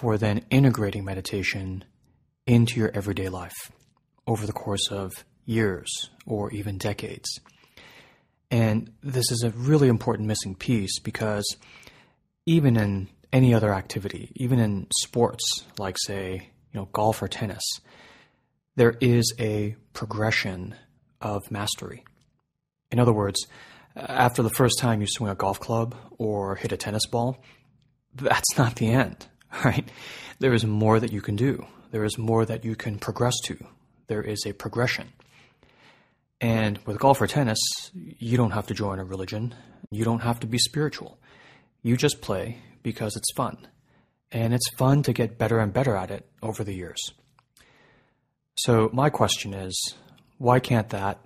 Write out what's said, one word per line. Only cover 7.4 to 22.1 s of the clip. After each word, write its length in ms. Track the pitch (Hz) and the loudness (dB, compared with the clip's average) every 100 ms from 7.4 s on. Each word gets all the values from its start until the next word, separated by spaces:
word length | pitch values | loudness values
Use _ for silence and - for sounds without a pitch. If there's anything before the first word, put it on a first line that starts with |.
| - _ _ - - - - _ _ _ _ | -14 _ _ -20 -20 -20 -20 _ _ _ _
And 400 | 117 110 110 - - | 2 2 2 -4 -10
this 300 | 143 127 117 | -6 -2 -2
is 120 | 120 | -2
a 80 | 120 | -2
really 360 | 110 131 156 139 | -2 2 6 6
important 400 | 117 - 110 107 | 6 2 -2 -2
missing 280 | 107 101 92 | -2 -4 -6
piece 440 | - 117 95 - | -2 0 0 -6
because 460 | - - 110 104 101 - - - - - _ _ _ _ - | -8 -4 -2 -2 -4 -8 -14 -20 -20 -20 _ _ _ _ 2
even 320 | 165 139 113 | 4 6 6
in 300 | 104 98 95 - _ | 4 0 -6 -12 _
any 200 | 131 127 | 6 8
other 200 | 117 107 | 6 4
activity, 580 | 98 - 110 98 113 - - | 0 -4 -8 -8 -8 -12 -6
even 240 | 123 127 | 2 4
in 280 | 107 101 - - | 4 2 -2 -4
sports 420 | - 120 - - - - - - | -2 2 2 2 -4 -6 -8 -8
like, 200 | 95 92 | -8 -6
say, 520 | - 98 95 92 - _ _ | -6 -6 -6 -8 -12 _ _
you 80 | 104 | -10
know, 100 | 95 | -6
golf 280 | - 107 107 | 0 0 0
or 60 | 98 | -4
tennis, 360 | - 107 - - - - - - - _ _ _ _ _ - | -4 -6 -6 -8 -8 -12 -20 -20 -20 _ _ _ _ _ 4
there 200 | 117 117 | 4 4
is 320 | 127 120 113 - | 4 4 2 0
a 360 | 110 107 104 110 _ | -2 -2 -2 -6 _
progression 840 | - 110 107 110 - 104 92 92 - _ _ _ _ | -10 -8 -2 0 0 -2 -6 -10 -12 _ _ _ _
of 280 | 110 101 - | -6 -6 -6
mastery. 540 | 101 104 - - - - | -6 -4 -6 -10 -14 -20